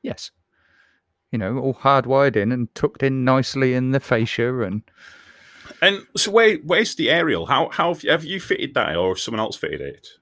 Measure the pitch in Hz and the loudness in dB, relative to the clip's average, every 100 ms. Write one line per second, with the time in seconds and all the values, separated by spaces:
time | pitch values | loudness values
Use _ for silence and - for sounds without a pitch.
0 | 269 - - _ _ _ _ _ _ _ | -10 -10 -14 _ _ _ _ _ _ _
1 | _ _ _ 113 95 131 131 123 135 135 | _ _ _ -6 -4 -2 -4 0 2 2
2 | 120 135 139 107 104 123 113 - 147 - | 4 2 4 2 0 -2 -4 -2 -4 0
3 | 135 135 127 131 123 135 131 127 127 135 | -2 0 2 2 0 0 0 2 0 -2
4 | - 117 117 - 120 127 101 104 _ _ | 0 0 0 0 -2 -2 -4 -6 _ _
5 | - - - - - - - - 185 202 | -20 -20 -20 -20 -20 -20 -20 0 0 0
6 | - - 220 214 220 175 151 180 226 - | -8 -4 2 4 4 2 0 0 0 -2
7 | 123 165 165 87 82 135 - - 170 165 | 0 2 2 0 2 0 0 0 -2 0
8 | - 156 156 190 - - 131 135 95 82 | 0 0 0 -10 -4 -4 -2 -2 -2 0
9 | 92 92 - 110 110 - 76 73 69 69 | 0 -2 -6 -4 -4 -6 -8 -8 -10 -14
10 | - _ | -20 _